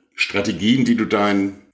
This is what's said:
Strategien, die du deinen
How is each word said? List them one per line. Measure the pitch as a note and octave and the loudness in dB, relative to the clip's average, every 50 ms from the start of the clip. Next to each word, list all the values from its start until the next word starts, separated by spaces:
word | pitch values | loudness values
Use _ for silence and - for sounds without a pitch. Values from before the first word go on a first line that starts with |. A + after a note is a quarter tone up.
| _ _ _ - | _ _ _ -6
Strategien, | - - - G2+ G2 A2 F#2+ D#2+ G2 A2 B2+ C3+ A#2+ | -6 -4 -4 -4 -4 -4 -4 0 2 2 2 4 2
die | A#2+ A#2 G#2+ | 2 2 0
du | G#2+ | 0
deinen | - A2+ G2+ G2+ G#2 G2+ G2 G2 G2 G2 - - _ | 0 0 0 2 2 0 0 -2 -2 -6 -10 -18 _